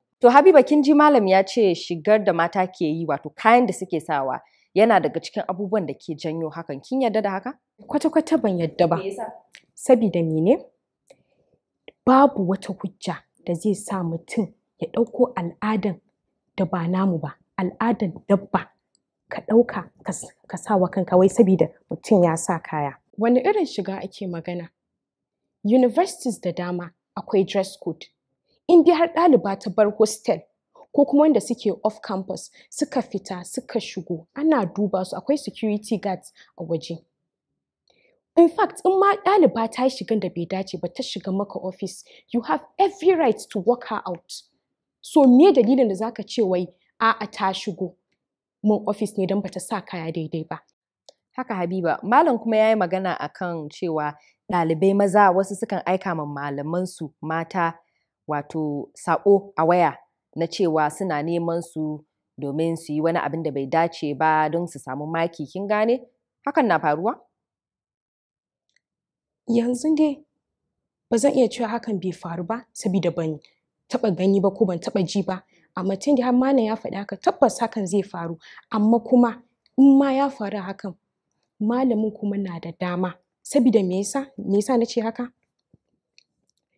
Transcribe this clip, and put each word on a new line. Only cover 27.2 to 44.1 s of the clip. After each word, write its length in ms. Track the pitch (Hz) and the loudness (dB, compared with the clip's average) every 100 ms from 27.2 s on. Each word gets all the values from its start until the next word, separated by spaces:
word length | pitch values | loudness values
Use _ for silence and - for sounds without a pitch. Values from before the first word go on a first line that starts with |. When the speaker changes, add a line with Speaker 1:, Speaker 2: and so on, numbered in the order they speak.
| - 202 190 | -2 0 0
Speaker 2:
dress 300 | 202 190 - | -2 -4 -8
code. 300 | 180 156 - _ _ _ _ _ - | -10 -10 -16 _ _ _ _ _ 4
In 140 | 339 | 6
dai 100 | 330 | 6
har 140 | 330 339 | 4 2
ɗaliba 500 | 330 349 247 196 196 | 2 4 4 2 -6
ta 100 | 202 | -4
bar 200 | 180 208 208 | 0 0 2
hostel 420 | 214 - - 160 - _ _ _ _ | 0 0 -4 -4 -6 _ _ _ _
ko 120 | - | 2
kuma 180 | 277 285 | 4 4
wanda 180 | 311 240 | 4 2
suke 280 | - 240 214 190 | -2 -4 -4 -2
off 160 | 214 214 | -4 -6
campus 500 | - 190 190 - - _ _ | -8 -8 -8 -12 -14 _ _
suka 320 | - 302 262 | -8 -4 -4
fita 420 | - 196 - 180 | -6 -8 -10 -12
suka 340 | 180 - - 226 | -10 -10 -6 -6
shigo, 460 | - - 170 165 - | -6 -10 -10 -10 -10
ana 300 | - 311 285 180 | -2 2 2 0
duba 380 | 196 208 196 | -2 -2 -2
su, 120 | 185 - | -4 -6
akwai 220 | - 294 | -2 -2
security 600 | - - 214 208 208 208 | -4 -6 -4 -4 -4 -6
guards 340 | 208 180 - - _ - | -4 -8 -10 -20 _ -16
a 40 | |
waje. 400 | 165 165 151 165 _ _ _ _ _ _ _ _ _ _ _ _ _ - | -6 -6 -6 -14 _ _ _ _ _ _ _ _ _ _ _ _ _ 4
In 120 | 339 | 4
fact, 320 | 381 415 - | 4 -4 -2
in 140 | 370 381 | 0 2
ma 160 | 392 403 | 2 2
ɗaliba 520 | 370 403 277 226 226 | 2 4 4 2 -4
ta 140 | - | -2
yi 60 | 262 | -2
shigan 300 | 262 190 220 | -2 -4 -4
da 80 | 185 | -4
bai 180 | 175 170 | -8 -6
dace 340 | 190 190 180 | -6 -8 -8
ba, 80 | 180 | -10
ta 140 | - | -10
shiga 300 | 254 196 190 | -10 -10 -6
maka 260 | 190 196 - | -6 -6 -10
office, 460 | 185 180 190 - - _ _ | -12 -10 -10 -12 -20 _ _
you 80 | 233 | -6
have 220 | 226 311 - - | -2 -4 -4 -2
every 340 | 381 - 339 | 0 2 2
right 240 | 349 277 - - | 4 2 0 -6
to 80 | 208 | -2
walk 260 | 185 240 - | 0 0 -4
her 140 | 220 | -8
out. 260 | - | -8